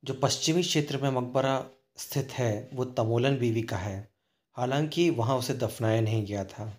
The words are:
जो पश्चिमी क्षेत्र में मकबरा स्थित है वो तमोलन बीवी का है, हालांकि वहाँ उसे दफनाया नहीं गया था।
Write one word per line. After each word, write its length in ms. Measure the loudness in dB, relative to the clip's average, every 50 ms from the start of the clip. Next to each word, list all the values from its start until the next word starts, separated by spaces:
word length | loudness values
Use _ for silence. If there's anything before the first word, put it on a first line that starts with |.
| -6
जो 100 | -6 -2
पश्चिमी 460 | 0 2 2 2 2 2 2 2 2 2
क्षेत्र 340 | 2 2 2 2 0 -2 0
में 120 | 0 0
मकबरा 520 | 0 0 -2 0 0 0 2 2 2 0 -2 -6 -16 _ _ _ _ -16
स्थित 340 | -12 -4 -2 -2 -2 -2
है 380 | -2 0 0 0 0 -2 -4 -8 -4
वो 120 | -4 -4 -2
तमोलन 500 | 0 0 0 2 2 4 4 2 2 2
बीवी 240 | 2 2 2 0 -2
का 140 | -2 -4 -4
है, 300 | -4 -4 -6 -6 -10 -12 _ _ _ _ _ _ _ _ _ -4
हालांकि 520 | -2 0 0 0 0 0 2 2 2 2
वहाँ 260 | 2 2 2 2 2 0
उसे 160 | 0 -2 -2
दफनाया 460 | -2 -2 -4 -2 0 2 2 4 4
नहीं 240 | 2 2 2 0 -2
गया 180 | -2 -4 -4 -4
था। 260 | -6 -8 -10 -10 -10 -12